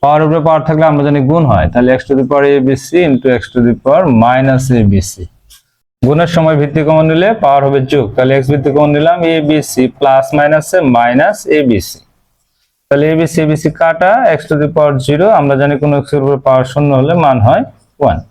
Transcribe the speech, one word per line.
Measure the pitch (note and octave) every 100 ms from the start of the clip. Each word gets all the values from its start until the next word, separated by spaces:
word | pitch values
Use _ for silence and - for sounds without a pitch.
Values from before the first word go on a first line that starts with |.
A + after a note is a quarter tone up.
পাওয়ার | C#3 D3+ D#3
উপরে | E3 D#3
পাওয়ার | D#3+ -
থাকলে | D#3 D#3+
আমরা | D3+ C#3+
জানি | D3 C3
গুণ | E3 D3+
হয়, | G2+ D#2+
তাহলে | B2 B2 C3
x | -
to | C3+
the | C3
power | C#3+ C#3 C#3+
a | C3
b | C3+ -
c | E3 F3
into | B2+ C3+ B2
x | -
to | B2 A#2+
the | A#2
power | B2+ D3+ F3+ A#2
minus | A2+ B2+ C3+ C3 C3+ B2
a | G#2
b | G2 F#2
c। | - F2+ _ _ - _ _ _ _
গুণের | B2 D3 E3+ E3+
সময় | D#3+ D#3
ভিত্তি | D3 D3+ D3+
কমন | D#3 D#3+
নিলে | D#3+ F#3+ A3+
পাওয়ার | C#3 C#3 C#3
হবে | C#3 C3
যোগ, | D3 A2 -
তাহলে | B2+ C3+
x | C3
ভিত্তি | D3 D3 C#3
কমন | D3 D3
নিলাম, | D#3 F3 E3
a | E3 D3
b | D#3 C#3
c | - B2+ -
প্লাস | C#3+ C3+ C3+ D3
মাইনাসে | D3 D#3 D#3 F#3 D3+ A#2+
মাইনাস | A#2+ B2 E3 G#3 - D3+
a | C3+
b | G#2+ -
c, | - _ _ _ _ _ _ _ _ _
তাহলে | C#3+ D3+
a | D#3+
b | E3
c, | -
a | D#3
b | D#3
c | D#3 D3+
কাটা, | E3 E3 F3+ A3+ A#3+ D#3
x | -
to | D3+
the | D3 D#3+
power | D3+ C#3 C3
zero, | D3 F#3+ G#3
আমরা | C#3+ C#3
জানি | C#3+ C#3+
কোনো | D3 C#3+
x | C#3+ D3
এর | C3+
উপর | C#3 C3+
পাওয়ার | C3 C3
শূন্য | C#3+ D3 C3+
হলে | C3+ F3 D#3
মান | B2+ G#2+
হয় | E3 C4 - _ _
ওয়ান। | C#3 - -